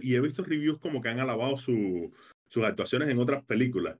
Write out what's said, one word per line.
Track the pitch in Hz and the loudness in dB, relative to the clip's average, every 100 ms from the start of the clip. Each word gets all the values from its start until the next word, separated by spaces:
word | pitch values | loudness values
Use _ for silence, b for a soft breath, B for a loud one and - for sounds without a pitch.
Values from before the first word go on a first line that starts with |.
y | 131 123 | 0 2
he | |
visto | 147 - | 2 -2
reviews | 185 156 151 151 | -4 0 0 -2
como | 170 135 | -4 -4
que | 117 | -2
han | 120 | -2
alabado | 131 113 127 135 | -2 0 0 -2
su, | - 113 98 87 82 B B - _ | 0 0 2 -2 -6 B B -20 _
sus | 117 | 0
actuaciones | 107 98 92 127 147 | 0 0 -2 0 2
en | 120 | 2
otras | 123 139 | 2 0
películas. | - 110 123 98 82 - | 0 0 2 0 -4 -8